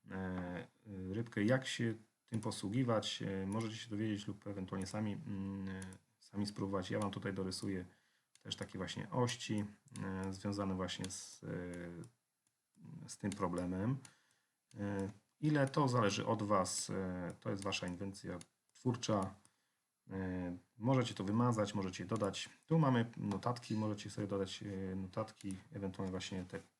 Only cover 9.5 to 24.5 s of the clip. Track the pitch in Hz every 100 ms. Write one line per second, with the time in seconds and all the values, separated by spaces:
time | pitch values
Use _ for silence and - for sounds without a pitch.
9.5 | 107 104 - - - 95 95 95 92 104
10.5 | 101 98 92 90 - 98 - - - -
11.5 | 95 90 87 87 85 82 _ _ _ _
12.5 | _ _ _ - - - - 104 95 92
13.5 | 87 90 92 110 135 - _ _ _ _
14.5 | _ _ - 101 98 98 - _ _ 151
15.5 | 151 135 160 139 123 104 101 - 110 101
16.5 | 101 92 - - 98 92 90 87 - 113
17.5 | 98 98 92 92 90 98 95 92 90 -
18.5 | _ _ - 127 117 - 104 95 - _
19.5 | _ _ _ _ _ - 95 92 92 87
20.5 | 90 _ - 113 131 117 - 98 110 123
21.5 | 110 101 101 95 92 90 110 101 - -
22.5 | - _ 160 139 123 117 - 104 98 120
23.5 | 120 - 110 107 101 101 107 101 98 95